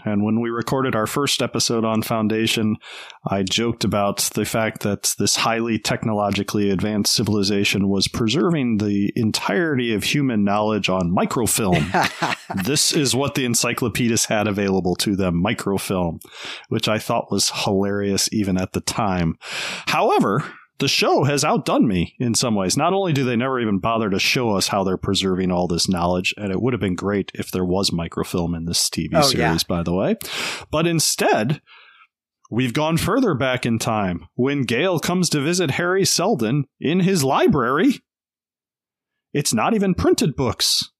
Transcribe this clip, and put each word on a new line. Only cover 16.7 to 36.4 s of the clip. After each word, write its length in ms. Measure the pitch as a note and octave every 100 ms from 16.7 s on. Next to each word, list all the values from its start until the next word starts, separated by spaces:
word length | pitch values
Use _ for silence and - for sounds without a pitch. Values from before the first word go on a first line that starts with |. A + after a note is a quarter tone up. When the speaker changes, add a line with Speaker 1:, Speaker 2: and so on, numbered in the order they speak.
| A2+ -
Speaker 1:
I 120 | G#2+
thought 320 | - A#2 -
was 160 | G2+ - -
hilarious 640 | - G2 G2+ G2+ G2+ F#2+ -
even 280 | A2 G2 F#2
at 160 | F#2
the 80 | F#2
time. 560 | - - G#2+ F2+ E2 - - - - - -
However, 580 | D#3 G#3+ G#4 C3 A2 - - - -
the 100 | C#3
show 360 | - A3+ E4
has 200 | C#3 C#3+
outdone 420 | D3+ - - B3+ D3+
me 260 | F2+ E2 -
in 160 | B2
some 200 | A2 B2
ways. 220 | G#2 F#2 C#3
Not 160 | E3
only 220 | G3 F#3+
do 100 | C#3+
they 120 | B2+ A2+
never 220 | C3 C3
even 200 | A2 G2
bother 320 | A2 A2+ G#2+
to 80 | F#2
show 320 | - C#3 A#2+
us 180 | F#2+ -
how 160 | G#2
they're 140 | F#2 F#2
preserving 520 | - F#2 F#2+ F#2 F#2
all 160 | F2+ F2
this 220 | E2+ -
knowledge, 460 | F2+ F2 F2+ F2+ -
and 160 | G#2
it 80 | F#2
would 140 | A#2+
have 60 | A#2
been 140 | G2 F2
great 340 | F#2+ G2+ -
if 160 | - -
there 140 | F#2
was 260 | F2+ F#2 F#2+
microfilm 640 | E2+ E2 - E2 F2+ E2+
in 120 | E2 E2+
this 240 | - -
T 180 | - -
V 60 | D#3+
Speaker 2:
Oh, 40 |
yeah. 20 | C#3 A#2+ A#2
Speaker 1:
series, 160 | E2
by 180 | - F2
the 120 | E2+
way, 220 | F2+ D3 A3 - - - - -
but 160 | D3+ E3+
instead, 760 | E3 - - A3+ - A#2 D3+ - - - - _ _ _ _ -
we've 240 | A2 B2+
gone 240 | A#2 D#3 E3
further 340 | - B3 B3
back 320 | C3 B2+ B2+
in 140 | B2 A2
time. 480 | - G#2+ F#2+ E2+ -
When 280 | - C3 C#3+
Gale 340 | A2+ A#2 F#3 E3+
comes 320 | - F3+ F3
to 100 | D3+
visit 300 | C#3+ F3 D#3+
Harry 320 | B2+ F3 F#3+
Seldon 600 | F3+ - F3+ D#3